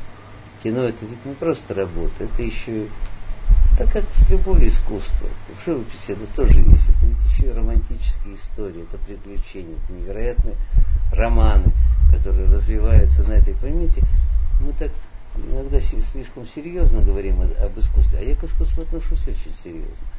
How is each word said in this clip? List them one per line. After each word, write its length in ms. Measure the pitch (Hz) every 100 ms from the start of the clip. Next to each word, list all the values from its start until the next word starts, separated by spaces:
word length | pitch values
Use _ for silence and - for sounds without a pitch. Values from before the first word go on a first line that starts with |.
| - - - - - -
кино — 200 | 110 120
это 220 | 123 113 110
ведь 180 | 120 139
не 80 | 139
просто 380 | 165 151 -
работа, 500 | 98 92 87 87 -
это 180 | 104 -
еще, 460 | 117 - - 110 107 - - - - - - - - -
так 140 | -
как 140 | 220 202 - -
любое 380 | - 190 180 165
искусство, 600 | - - 101 - - - - - -
в 100 | -
живописи 460 | 143 - - -
это 140 | 101 107 -
тоже 240 | 139 -
есть, 300 | - - -
это 160 | - -
ведь 260 | - -
еще 160 | - -
и 60 |
романтические 840 | 110 110 117 - 110 - - - -
истории, 480 | - - 101 85
это 140 | 82 95
приключения, 800 | - 98 101 98 - 98 85 87
это 100 | -
невероятные 640 | 92 87 104 127 120 - - - - - - -
романы, 600 | - 113 123 127 - - - - - -
которые 360 | - 98 92 95
развиваются 760 | 101 107 107 104 107 104 -
на 100 | 110
этой, 200 | - - -
понимаете, 480 | 135 165 165 - - - - - - -
мы 140 | 143
так 180 | - 151 - - - - -
иногда 440 | - 135 139 139
си-, 220 | - 135
слишком 460 | - 139 123 127 117
серьезно 540 | 156 165 180 160 -
говорим 400 | 92 95 101 -
о-, 240 | - - 101
об 140 | -
искусстве, 400 | - - - -
а 40 |
я 120 | - -
к 80 |
искусству 400 | 165 - - -
отношусь 440 | 165 165 - - -
очень 260 | 170 -
серьезно. 540 | - - 82 - - -